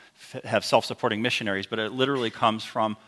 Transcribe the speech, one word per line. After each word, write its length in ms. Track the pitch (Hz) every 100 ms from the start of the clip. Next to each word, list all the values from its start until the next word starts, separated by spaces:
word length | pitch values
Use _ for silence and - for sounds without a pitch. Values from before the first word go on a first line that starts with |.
| - _ -
f-, 100 | 127
have 220 | 117 110 -
self-supporting 560 | 143 - 123 120 107
missionaries, 460 | 120 - 107 98 98
but 100 | 110
it 140 | 107
literally 400 | 127 131 135 113
comes 340 | - 117 110 -
from 320 | 117 110 104